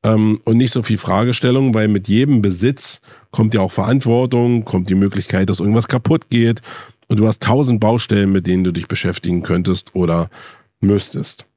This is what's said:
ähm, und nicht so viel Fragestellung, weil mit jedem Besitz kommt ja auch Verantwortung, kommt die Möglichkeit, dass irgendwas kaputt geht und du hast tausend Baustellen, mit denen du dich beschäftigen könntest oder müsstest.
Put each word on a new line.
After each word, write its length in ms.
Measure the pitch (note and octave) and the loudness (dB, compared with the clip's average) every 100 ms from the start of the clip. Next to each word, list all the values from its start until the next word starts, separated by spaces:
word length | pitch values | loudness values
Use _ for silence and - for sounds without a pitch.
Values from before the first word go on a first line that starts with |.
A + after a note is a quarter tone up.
ähm, 360 | G#2+ A2 G#2+ G#2+ | 2 2 2 0
und 140 | - A2+ | 2 2
nicht 140 | B2+ | 2
so 120 | B2+ | -2
viel 160 | A2 G#2+ | -2 -4
Fragestellung, 720 | - F#2+ A#2+ A#2+ B2 C3 C3+ | 0 0 0 0 0 2 2
weil 140 | A2+ G#2+ | 2 2
mit 200 | G2+ G2 | 0 0
jedem 340 | G#2+ C#3 B2+ | 0 4 2
Besitz 580 | G2+ F2 A#2 C#3 - - _ - _ | 2 0 -2 -2 -10 -14 _ -20 _
kommt 240 | - A#2+ G#2+ | -2 0 2
ja 60 | |
auch 100 | F#2+ | 0
Verantwortung, 920 | - G2 C3+ B2+ A#2 B2+ A#2+ A#2+ A#2+ | -2 0 0 2 0 2 0 2 0
kommt 260 | A2 F#2 F#2 | 0 -4 0
die 60 | F#2+ | 0
Möglichkeit, 540 | G2 G2 - F#2 F#2+ | 0 -2 -4 -2 0
dass 100 | G2 | 0
irgendwas 280 | G2 A2+ A#2 | 0 0 0
kaputt 420 | B2+ - D#3+ - | -2 0 -2 0
geht 320 | B2+ A#2 A2+ - - - _ _ | 0 2 0 -8 -20 -20 _ _
und 100 | G#2+ | 0
du 80 | A2 | 0
hast 140 | A2 | 0
tausend 380 | - B2+ C3+ A2+ | 0 2 2 2
Baustellen, 520 | G#2+ A#2 - G#2+ G2 | 2 0 0 0 2
mit 140 | G2 F2 | 0 0
denen 180 | F#2 | 0
du 80 | F#2 | 0
dich 160 | F2 E2+ | -4 -6
beschäftigen 540 | - F2 F2+ F2 F2 | -4 -4 -4 -4 -4
könntest 540 | - F2+ F2+ F#2 - - | -2 -2 0 -4 -4 -2
oder 340 | F2 E2+ E2+ - - - _ _ | 0 0 -4 -10 -20 -20 _ _
müsstest. 680 | G2 G2+ - - - - - | 0 0 -2 -8 -10 -12 -18